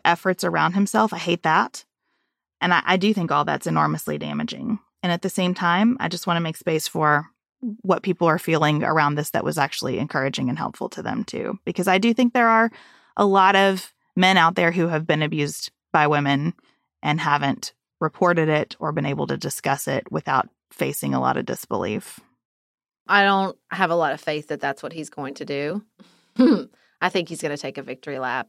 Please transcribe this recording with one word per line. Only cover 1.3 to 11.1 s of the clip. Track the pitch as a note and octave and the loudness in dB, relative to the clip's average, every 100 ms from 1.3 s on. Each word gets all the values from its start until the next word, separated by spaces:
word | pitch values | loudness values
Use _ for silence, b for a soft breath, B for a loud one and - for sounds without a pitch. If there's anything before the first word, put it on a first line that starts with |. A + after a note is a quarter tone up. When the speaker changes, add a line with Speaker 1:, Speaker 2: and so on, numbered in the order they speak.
| E3+ | -2
Speaker 1:
that. | D#3+ E3 A#3 - - _ _ _ _ _ _ - | 2 2 0 -6 -20 _ _ _ _ _ _ -4
And | F3 | 2
I, | F3 - | 2 4
I | F#3 | 2
do | G3+ | 2
think | G#3 E3 | 2 0
all | D3 | 0
that's | D3 C#3 E3+ | 0 -2 -2
enormously | D#3+ D3+ D#3 - D3 | 0 0 -2 -6 -6
damaging. | D3 D3 - - - G#3+ _ _ | -6 -6 -6 -6 -6 -6 _ _
And | F3+ | -2
at | E3+ | -2
the | F#3 | -2
same | - F3+ | -2 -2
time, | F3+ F3 F3+ A3 B3 | 0 0 2 2 2
I | E3 | -2
just | F3 - | -4 -2
wanna | E3+ | -2
make | E3 E3 | -2 -6
space | - D#3+ - | -2 -2 -2
for | E3 D3+ D3 D#3 _ _ _ B3+ G#3+ | 0 2 2 0 _ _ _ -10 -4
what | F#3+ F3 | 0 0
people | - E3+ E3+ | 0 2 2
are | D#3 | 2
feeling | - D#3+ D3+ D3+ | 2 2 2 2
around | - D#3 D3 D3 | 2 2 2 0
this | D3+ | -2
that | - | -4
was | - D#3+ | -2 0
actually | C#3 - C3 B2+ | -2 -2 -4 -4
encouraging | D3+ C#3+ C3+ C3 B2+ | -4 -2 -4 -2 -4
and | D3+ | -2
helpful | D#3 - - | -6 -6 -10
to | - | -8
them | - | -6